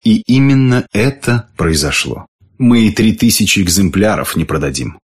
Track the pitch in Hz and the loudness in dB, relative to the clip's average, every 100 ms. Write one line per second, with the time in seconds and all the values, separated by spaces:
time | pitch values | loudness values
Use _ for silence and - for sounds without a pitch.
0 | 117 110 - 131 139 135 131 123 123 101 | 2 0 2 2 4 2 2 0 -2 -2
1 | 127 139 - 120 - - 82 78 73 - | -2 -2 -2 -2 -4 -4 -2 0 -2 -4
2 | 67 58 - _ _ _ 123 120 110 - | -6 -10 -14 _ _ _ 2 4 2 2
3 | 110 107 117 - 101 - 90 90 95 95 | 0 2 0 2 0 0 0 0 0 2
4 | 107 85 64 80 78 80 71 65 64 - | 0 0 -4 -4 -4 -4 -4 -6 -10 -12